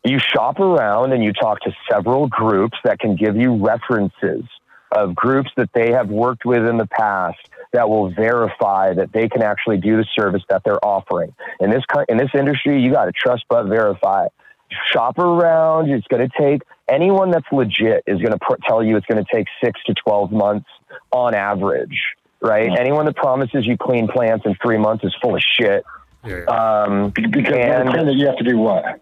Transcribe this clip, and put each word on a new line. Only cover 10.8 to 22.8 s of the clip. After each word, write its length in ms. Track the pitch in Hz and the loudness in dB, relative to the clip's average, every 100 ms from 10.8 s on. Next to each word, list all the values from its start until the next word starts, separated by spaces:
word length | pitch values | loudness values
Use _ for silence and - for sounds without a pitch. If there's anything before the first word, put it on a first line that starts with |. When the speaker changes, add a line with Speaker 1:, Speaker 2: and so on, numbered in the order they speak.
| 104 | 0
Speaker 1:
offering. 480 | 98 - 90 85 - - - | -2 -2 -4 -4 -10 -18 -4
In 120 | 98 | 0
this 120 | 127 - | 0 0
co-, 200 | 147 143 | -2 0
in 80 | 113 | 0
this 120 | 135 139 | 0 0
industry, 440 | 139 139 143 139 | 0 0 0 2
you 100 | 127 | 2
gotta 200 | 123 92 | 2 0
trust 340 | - 123 123 - | 0 -2 -2 0
but 140 | 117 101 | 0 2
verify. 640 | 110 107 95 98 98 90 _ - _ _ - - | 2 2 0 0 0 -2 _ -20 _ _ -8 -2
Shop 260 | 135 117 127 | 0 -2 0
around. 720 | 175 170 170 160 160 160 156 | 2 4 4 4 4 2 0
It's 160 | 131 - | -2 0
gonna 220 | 123 127 - | -2 0 0
take, 220 | 139 143 - - - | 2 0 -4 -12 -2
anyone 440 | 139 180 190 190 | 2 4 2 2
that's 140 | 170 - | 0 0
legit 520 | 139 113 139 113 104 - | 0 0 0 2 0 0
is 160 | 95 | -2
gonna 160 | 110 104 | 0 -2
pr-, 160 | - 127 - | -2 -2 0
tell 160 | 113 | 0
you 140 | 113 107 | 2 0
it's 80 | - | 0
gonna 180 | 110 95 | -2 0
take 140 | 117 98 - | -2 -4 -2
six 160 | 120 110 - | -4 -2 -6
to 80 | 101 | -4
twelve 360 | - 104 95 | 0 0 0
months 360 | 107 101 104 - - _ - _ | 0 0 -2 -6 -20 _ -20 _
on 220 | 127 123 | 0 0
average, 680 | 104 101 101 98 127 - - - - _ _ | 0 -2 -2 -2 -2 -4 -6 -8 -10 _ _
right? 300 | 113 107 113 | 0 2 2
Speaker 2:
Yeah. 80 | |
Speaker 1:
Anyone 260 | 123 | 0